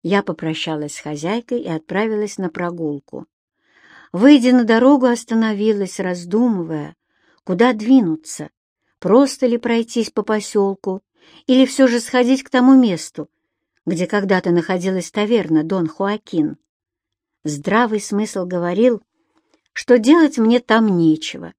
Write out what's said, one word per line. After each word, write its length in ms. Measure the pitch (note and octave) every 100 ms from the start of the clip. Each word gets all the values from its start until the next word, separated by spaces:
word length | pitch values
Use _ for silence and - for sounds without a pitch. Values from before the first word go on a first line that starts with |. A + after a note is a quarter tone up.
Я 200 | E3+ G3
попрощалась 720 | G3 D#3+ D#3+ D#3 - D#3 D3 -
с 40 |
хозяйкой 600 | D3 D3+ D#3+ A3+ - A#3+
и 60 | -
отправилась 680 | D#3+ - F#3 A3 G#3+ G#3 -
на 120 | F3+
прогулку. 760 | - F3 E3+ D#3 C#3+ _ - - _ _ _ _ _ _ - _
Выйдя 400 | F3 B3+ D4 B3
на 140 | B3 A3+
дорогу, 400 | A3+ B3+ C#4+ B3
остановилась, 920 | A#3+ - A3+ A3 G3+ G#3+ G#3 F#3+ -
раздумывая, 960 | F#3 F3+ F3 G#3 B3 G3 E3 D#3 D3 _ _ _ _ _
куда 280 | - F3+ A#3+
двинуться, 760 | G#3+ G#3+ C4 F#3 D#3 - - D3+ _ _ _ _ _
просто 480 | F3+ A3+ C#4 - B3
ли 100 | A#3
пройтись 540 | A#3 A#3 A3+ A#3 G#3+
по 100 | -
посёлку 800 | - G#3+ - G#3 G3 G3 G3 F#3+ _ _ _ _ -
или 180 | B3+ C4
всё 220 | - C4
же 120 | A#3
сходить 440 | A#3 B3+ B3 C4+
к 60 | -
тому 240 | B3+ B3+ C4+
месту, 540 | A#3+ E3 - - - _ _ _ _ _ -
где 220 | D#3+ F3
когда-то 440 | G#3 G3 F#3+ F3+
находилась 600 | F3 E3 F3+ F#3 F#3+ F3
таверна 520 | G#3 G#3 A#3 D#3+ D#3
Дон 240 | D#3+ F#3+ D#3+
Хоакин. 720 | - G3 G#3+ - E3+ D3+ D3+ _ _ _ _ _ _ _ _
Здравый 580 | D#3 D3 F#3 G#3+ A#3+ G#3+
смысл 440 | - G3+ G#3+ G3+ F3+
говорил, 560 | F3+ F3 F#3 B3 A3 _ _ _ _ _ _ _
что 240 | - - A#3+
делать 400 | A3 E4+ D#4 -
мне 220 | A3 A#3+
там 380 | - A3+ G#3+ F3+
нечего. 560 | E3 D#3 - - E3+